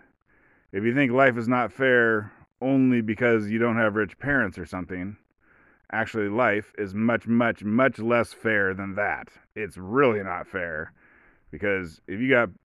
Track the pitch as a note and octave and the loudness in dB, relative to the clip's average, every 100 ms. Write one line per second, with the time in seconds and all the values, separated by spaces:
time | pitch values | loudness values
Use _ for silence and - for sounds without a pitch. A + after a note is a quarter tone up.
0 | _ _ _ _ _ _ _ G2 A2+ C3 | _ _ _ _ _ _ _ -4 0 2
1 | C3+ B2+ C3+ A#2+ A2+ B2 A2+ - C3 B2 | 2 4 4 4 0 0 0 0 2 4
2 | A#2 A2 G#2 - _ - C3 C3+ C3 B2 | 4 2 -2 -14 _ -8 0 2 2 2
3 | A2 G#2 A#2+ A2+ G#2 A2 A#2 A2+ A2 G#2 | 0 0 2 2 2 0 0 2 0 0
4 | G2+ - C#3 C#3 G#2 F#2 F2 F#2 F2+ F#2 | -2 -4 -2 -2 -2 -6 -10 -10 -8 -10
5 | F#2+ G#2+ _ _ _ _ _ _ - G#2+ | -10 -14 _ _ _ _ _ _ -8 -4
6 | A2 A2+ G2+ G#2+ A#2 G#2 - - G2+ G2+ | -4 -2 -2 2 2 0 -4 -8 -6 -2
7 | A#2 A2+ A2+ A#2 A#2 - G2+ A2+ C3 A2+ | 0 0 0 2 2 -2 -2 2 2 0
8 | A2+ A#2+ G#2+ - A2+ G#2+ F#2+ F#2+ G2 G2 | 0 0 0 -4 -2 0 0 -2 -6 -4
9 | G2+ C#2+ - - _ G#2 G#2 - F#2 B2 | -4 -4 -10 -20 _ -10 -10 -10 -4 2
10 | C3+ G#2+ F#2+ F2 - F#2+ E2+ D#2 D#2+ _ | 2 2 -2 -8 -8 -8 -6 -8 -10 _
11 | _ _ _ _ _ D#2 G2+ F#2+ F2 D#2 | _ _ _ _ _ -6 -2 -2 -4 -12
12 | - G2 C3 B2 G#2+ E2+ | -12 -4 2 2 2 -4